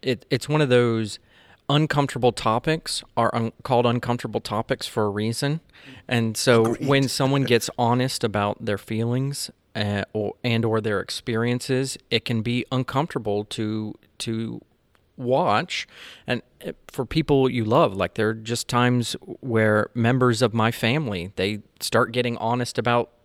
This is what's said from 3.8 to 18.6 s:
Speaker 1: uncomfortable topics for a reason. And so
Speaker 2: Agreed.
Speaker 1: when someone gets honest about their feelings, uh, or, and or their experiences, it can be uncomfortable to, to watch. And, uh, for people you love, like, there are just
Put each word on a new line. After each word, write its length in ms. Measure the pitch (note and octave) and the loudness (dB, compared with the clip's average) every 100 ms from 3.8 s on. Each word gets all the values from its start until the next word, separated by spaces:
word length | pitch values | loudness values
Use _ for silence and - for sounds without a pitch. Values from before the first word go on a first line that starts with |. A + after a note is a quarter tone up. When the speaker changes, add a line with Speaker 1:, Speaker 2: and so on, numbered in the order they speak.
| A#2+ | 4
Speaker 1:
uncomfortable 560 | A#2+ B2 A#2+ A#2+ A2 | 2 -2 -4 -4 -6
topics 440 | - G#2+ A2+ G#2+ - | -4 -4 -2 -4 -4
for 180 | - | -2
a 40 | G#2+ | -2
reason. 520 | G2+ A2 A#2 C#3+ D#3+ _ - - - - | 0 -2 -2 -2 -4 _ -20 -20 -20 -4
And 300 | B2 A2+ G#2+ | -2 0 -2
so 300 | - A#2 A2+ | 4 6 4
Speaker 2:
Agreed. 140 | A#2 C3+ | 2 2
Speaker 1:
when 200 | C#3 C3+ | 2 2
someone 360 | - C3+ C#3 | 0 0 2
gets 260 | C3 A#2+ - - | 2 2 0 0
honest 440 | A#2+ B2 B2+ - | 2 2 0 -2
about 400 | A#2 G#2 G2+ - | -2 0 -2 -2
their 140 | A2+ G2+ | -4 -4
feelings, 760 | - A2 A#2 B2 C3+ C#3 - - _ | -4 -4 -2 -2 -2 -6 -10 -14 _
uh, 300 | - G#2 G2+ - | -4 -2 -2 -2
or, 220 | G#2+ G#2 - | -4 -4 -4
and 220 | B2 A2+ A2+ | -2 0 2
or 160 | A2 | 0
their 180 | G#2+ G2+ | 0 -2
experiences, 960 | - - - A2+ A#2+ B2 - B2+ C3+ - _ | -4 -8 -4 -2 0 -2 -2 -2 -2 -8 _
it 160 | - - | -4 0
can 160 | A#2 | -2
be 240 | A2 A#2+ - | 0 -2 -2
uncomfortable 720 | B2+ C3 C3+ D#3+ C#3 A2 G#2 G#2 | -2 0 -2 -2 -4 -2 -2 -4
to, 480 | - G#2+ A2 G#2+ G#2 _ _ | -6 -4 -4 -6 -10 _ _
to 420 | - A2+ A2+ A#2 _ _ _ _ _ - | -6 -6 -6 -10 _ _ _ _ _ -10
watch. 720 | B2 C3 F3 G#2+ F3 - - - - - - | 0 2 4 2 0 -8 -10 -16 -20 -18 -6
And, 160 | B2 - _ - | -6 -6 _ -14
uh, 60 | - - | -14 -14
for 160 | - | -8
people 440 | B2+ D#3+ D#3 C#3 C3 | -2 -2 2 4 4
you 140 | B2 | 2
love, 300 | G#2+ B2+ D3+ | 2 4 2
like, 200 | F#2+ F2+ | 2 -4
there 160 | - G#2+ | 0 -2
are 40 | |
just 340 | A2+ A2 A#2+ | -2 -6 -6